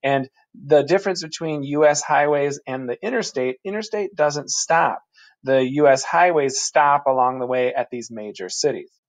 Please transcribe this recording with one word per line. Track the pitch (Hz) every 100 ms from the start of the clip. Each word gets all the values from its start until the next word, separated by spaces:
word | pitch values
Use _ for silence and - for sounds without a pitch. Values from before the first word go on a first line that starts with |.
And | 135 139 131 _ _
the | - 139 151
difference | 139 185 196 180
between | 160 - 165 151
U | 139 147
S | 151 147
highways | - 143 147 147 143 139 -
and | 131 127
the | 123
interstate, | 202 247 196 143 127 127
interstate | 196 208 214 208 190 -
doesn't | 151 147 139
stop. | - - 165 151 90 _ _ _ _
The | 135 135 127
U | 143 147
S | 135
highways | - 170 180 160 139 131
stop | - 160 143 143 139
along | 131 127 131
the | 123
way | 127 127
at | 131 123
these | 123 117
major | 113 107 101 92
cities. | - - 113 - _